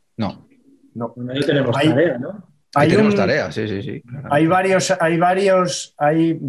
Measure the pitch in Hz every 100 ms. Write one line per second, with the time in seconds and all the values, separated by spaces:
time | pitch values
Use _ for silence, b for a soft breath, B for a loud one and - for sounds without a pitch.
0 | _ - 101 - - _ _ _ _ 110
1 | 117 - 123 135 147 143 120 135 156 143
2 | 165 135 - - - _ _ 143 151 196
3 | 214 202 196 143 98 107 110 98 123 -
4 | - 147 139 143 160 185 190 190 - 180
5 | 165 165 175 185 196 185 180 - - -
6 | 147 160 165 160